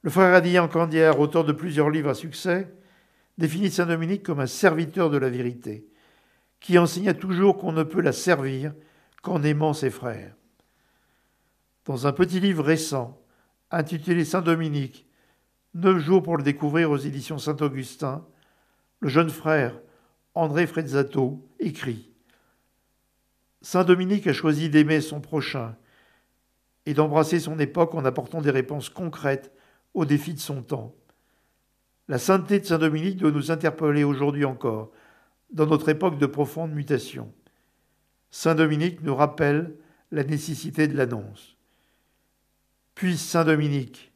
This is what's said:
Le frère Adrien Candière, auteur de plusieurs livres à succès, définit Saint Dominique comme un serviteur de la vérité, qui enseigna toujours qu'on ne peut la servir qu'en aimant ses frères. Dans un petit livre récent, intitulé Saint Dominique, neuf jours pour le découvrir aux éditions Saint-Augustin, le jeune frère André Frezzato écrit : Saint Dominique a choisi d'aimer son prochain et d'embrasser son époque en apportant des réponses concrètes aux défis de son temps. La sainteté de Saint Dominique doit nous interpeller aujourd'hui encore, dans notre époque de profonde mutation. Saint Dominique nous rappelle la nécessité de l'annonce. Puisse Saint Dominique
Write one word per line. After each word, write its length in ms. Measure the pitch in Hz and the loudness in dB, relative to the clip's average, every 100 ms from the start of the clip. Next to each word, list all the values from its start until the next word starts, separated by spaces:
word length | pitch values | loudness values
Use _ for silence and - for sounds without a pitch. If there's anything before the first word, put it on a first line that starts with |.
Le 80 | 180 | 0
frère 240 | 175 185 | 4 8
Adrien 340 | 180 170 180 170 | 8 6 2 2
Candière, 500 | 165 170 160 160 139 | 0 2 4 6 6
auteur 260 | 147 156 | 4 2
de 80 | 151 | 2
plusieurs 380 | 151 175 147 151 | -2 -2 0 2
livres 200 | 156 160 | 2 -2
à 40 | |
succès, 580 | 127 165 - 185 180 190 - _ _ _ _ _ - | -4 -8 -6 -2 -2 -4 -14 _ _ _ _ _ -4
définit 320 | 160 160 196 | -2 0 0
Saint 160 | - 175 | 0 0
Dominique 360 | 165 165 196 | 0 -2 -4
comme 180 | 196 143 | -4 -4
un 60 | 127 | -4
serviteur 640 | - 190 160 160 190 165 | 4 4 4 -2 0 2
de 60 | 143 | 2
la 140 | 131 | 0
vérité, 580 | 123 123 120 113 107 - _ _ _ _ _ _ _ | -2 -4 -6 -12 -12 -14 _ _ _ _ _ _ _
qui 180 | - 175 | 2 4
enseigna 340 | 170 175 202 | 4 2 0
toujours 440 | 170 190 175 196 190 | 0 -2 4 4 4
qu'on 160 | 180 | -2
ne 100 | 160 | -2
peut 180 | 156 185 | -2 0
la 120 | 170 | 0
servir 600 | - - 156 135 131 147 151 _ _ _ _ | 0 0 2 0 -4 -8 -10 _ _ _ _
qu'en 200 | - 160 | -6 -2
aimant 300 | 151 151 156 | 0 2 0
ses 180 | 147 131 | 0 -4
frères. 440 | - 120 107 95 _ _ _ _ _ _ _ _ _ _ _ _ _ _ _ - | -4 -10 -10 -14 _ _ _ _ _ _ _ _ _ _ _ _ _ _ _ -8
Dans 200 | 131 143 | -2 -2
un 60 | |
petit 280 | 143 180 180 | 2 0 2
livre 220 | 196 170 | 0 2
récent, 580 | 143 160 160 139 120 - _ _ _ _ _ | 2 0 0 -6 -6 -14 _ _ _ _ _
intitulé 540 | 170 151 170 160 170 | -4 -4 -6 0 0
Saint 180 | 160 185 | 0 0
Dominique, 680 | 170 165 160 147 131 - _ _ _ _ _ _ _ | 0 0 0 -4 -6 -12 _ _ _ _ _ _ _
neuf 240 | 170 190 185 | 0 4 4
jours 240 | 151 190 | 4 2
pour 140 | 170 165 | 4 0
le 60 | |
découvrir 480 | 143 143 151 156 165 | 0 0 0 2 2
aux 60 | 147 | 0
éditions 420 | 143 139 120 151 | -2 -8 -8 -6
Saint-Augustin, 840 | 151 151 147 135 123 - 139 139 - _ _ _ _ _ _ _ | -6 -2 -2 -2 -10 -8 -6 -6 -12 _ _ _ _ _ _ _
le 80 | 156 | 0
jeune 200 | 139 165 | 2 2
frère 500 | 151 160 156 120 120 - _ _ _ _ | -2 0 0 0 -6 -20 _ _ _ _
André 320 | - 160 147 170 | -4 -2 0 -2
Frezzato 800 | 165 147 139 139 - 131 147 - - | -4 -2 -2 0 0 -2 -4 -16 -8
écrit : 500 | 220 - 131 110 - _ _ _ _ _ _ _ _ _ _ _ _ _ _ _ | -8 -6 -8 -10 -14 _ _ _ _ _ _ _ _ _ _ _ _ _ _ _
Saint 240 | - 180 | -2 0
Dominique 420 | 180 180 185 202 180 | 2 2 0 -2 -2
a 60 | |
choisi 380 | 135 160 147 160 | -2 0 0 2
d'aimer 320 | 151 151 156 | 2 4 0
son 180 | 156 147 | -2 -10
prochain 560 | 147 156 - 139 113 110 _ _ _ _ _ _ _ _ _ _ - | -8 -6 -6 -8 -10 -14 _ _ _ _ _ _ _ _ _ _ -2
et 80 | |
d'embrasser 440 | 143 151 151 156 170 | 2 4 4 2 0
son 200 | 165 160 | -2 -4
époque 360 | 143 175 165 | -2 0 0
en 120 | 170 131 | 0 -2
apportant 340 | 139 - 165 | -2 -6 -2
des 100 | 147 | 0
réponses 380 | 131 127 147 - | 0 -2 -6 -10
concrètes 640 | - 175 - 139 135 - _ _ _ _ | -8 -10 -4 -4 -4 -6 _ _ _ _
aux 140 | 190 151 | -4 0
défis 280 | 143 147 | 0 -2
de 60 | 147 | -10
son 220 | - 139 | -8 -10
temps. 320 | 113 131 113 _ _ _ _ _ _ _ _ _ _ _ - | -8 -8 -8 _ _ _ _ _ _ _ _ _ _ _ -6
La 100 | 131 | -2
sainteté 420 | - 190 185 202 | 2 2 4 0
de 40 | |
Saint 140 | 202 165 | 2 2
Dominique 400 | 160 156 180 185 | 2 0 -4 0
doit 140 | 160 | 0
nous 180 | 147 139 | 2 -2
interpeller 540 | 160 160 156 156 147 | 0 -2 0 0 2
aujourd'hui 400 | 143 135 143 143 | 2 2 0 0
encore, 460 | 143 123 127 110 107 _ _ _ _ _ _ | -2 -2 -4 -4 -8 _ _ _ _ _ _
dans 140 | 170 156 | -2 2
notre 220 | 151 156 | 2 2
époque 300 | 151 180 147 | 0 0 0
de 80 | 139 | -2
profonde 460 | 143 147 160 165 | 0 -4 -4 -6
mutation. 600 | 151 139 135 - 131 110 - _ _ _ _ _ _ _ _ _ | -6 -2 -2 -4 -14 -16 -18 _ _ _ _ _ _ _ _ _
Saint 240 | - 160 | -2 0
Dominique 480 | 160 160 151 175 175 | 4 2 2 -2 -4
nous 120 | 151 | -6
rappelle 600 | 135 147 - 143 147 165 - _ _ _ | 0 0 2 0 0 -4 -12 _ _ _
la 140 | 151 | -6
nécessité 640 | 139 151 147 147 160 151 151 | -4 -4 -6 -10 -8 -2 0
de 80 | 139 | 0
l'annonce. 600 | 127 113 104 101 - _ _ _ _ _ _ _ _ _ _ _ _ _ _ | -2 -4 -10 -18 -20 _ _ _ _ _ _ _ _ _ _ _ _ _ _
Puisse 280 | - 185 170 | -4 -2 -2
Saint 220 | - 175 | -2 0
Dominique 680 | 160 156 147 143 120 - - | 4 2 2 -2 -6 -16 -20